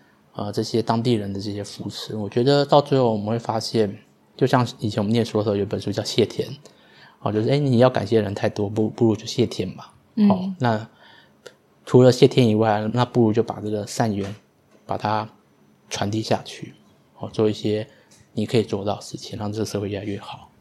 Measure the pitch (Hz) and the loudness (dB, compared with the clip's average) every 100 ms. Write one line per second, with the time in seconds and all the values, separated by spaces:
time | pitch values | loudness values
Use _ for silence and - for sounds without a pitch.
0 | _ _ _ - 104 107 110 113 107 117 | _ _ _ -8 -6 -4 -2 -2 0 0
1 | 123 113 101 98 104 101 101 - 104 - | 2 0 -2 -6 -6 -8 -10 -10 -12 -10
2 | - 110 101 123 127 143 143 147 147 135 | -10 -8 -4 0 2 2 4 4 4 2
3 | 120 107 107 113 113 110 - 117 104 104 | 2 0 -2 -4 -2 -4 -2 0 0 -2
4 | _ _ _ - 131 131 120 - 110 107 | _ _ _ -2 2 4 2 -2 -4 -2
5 | 101 117 110 110 107 101 101 101 104 104 | 0 0 2 0 0 0 -2 -4 -4 -4
6 | 107 - 107 - - 131 - _ _ - | -2 0 0 -2 -8 -10 -18 _ _ -20
7 | - _ 113 107 117 143 143 117 127 - | -20 _ -4 -2 0 0 2 6 6 4
8 | 101 113 101 101 110 - 101 110 107 - | 2 2 2 -2 -2 -2 -2 0 -2 2
9 | 113 104 - - 110 - 92 - - _ | 2 2 -2 -2 -2 -2 -8 -8 -18 _
10 | _ - 202 185 190 185 123 107 113 _ | _ 2 4 4 0 -4 -2 -2 -4 _
11 | - - _ _ - - _ _ - 123 | -20 -20 _ _ -20 -20 _ _ 4 6
12 | 127 123 131 135 120 107 110 104 107 117 | 8 8 6 6 4 4 2 0 0 0
13 | 123 127 110 113 110 - 107 107 104 - | 0 4 4 4 0 -4 -6 -6 -6 -2
14 | 117 101 98 107 _ _ _ _ - 98 | -2 -2 -6 -10 _ _ _ _ -8 -4
15 | 110 107 110 - _ _ _ _ _ - | -2 -2 -4 -12 _ _ _ _ _ -6
16 | 104 110 110 113 - - - - _ _ | -2 -2 -2 -4 -4 -16 -18 -20 _ _
17 | _ - - - 107 104 107 107 110 _ | _ -14 -10 0 0 0 -2 -4 -6 _
18 | _ _ _ - 107 120 101 101 101 101 | _ _ _ -6 0 0 0 -2 -4 -6
19 | - - - 107 104 107 101 104 101 101 | -8 -14 -12 -10 -8 -4 -4 -4 -4 -6
20 | 104 98 - - - _ | -8 -10 -12 -18 -20 _